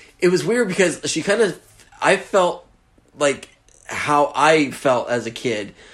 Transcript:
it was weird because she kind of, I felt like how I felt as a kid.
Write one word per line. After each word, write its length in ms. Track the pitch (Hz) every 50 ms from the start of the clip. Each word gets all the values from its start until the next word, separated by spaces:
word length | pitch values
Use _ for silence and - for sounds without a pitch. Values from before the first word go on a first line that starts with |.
| - - _ _
it 80 | 185 175
was 160 | 185 160 143
weird 240 | 180 233 247 233 185
because 320 | 175 196 180 170 - - -
she 160 | 147 - 160
kind 180 | - 196 202 226
of, 160 | 220 180 - - - _ _ - - _ - -
I 160 | - 156 190
felt 500 | 190 - - - 190 180 170 143 - - _ _ _ _ _ _ _ _ _ _ 139
like 300 | 147 143 127 107 - - _ _ _ _ _ _ -
how 440 | - - - - 147 147 147 147 139 -
I 360 | 131 143 156 160 156 143 127
felt 380 | - - - 135 127 117 - -
as 160 | 120 120 110
a 40 | 113
kid. 440 | 117 - - 123 110 107 101 101 - - - -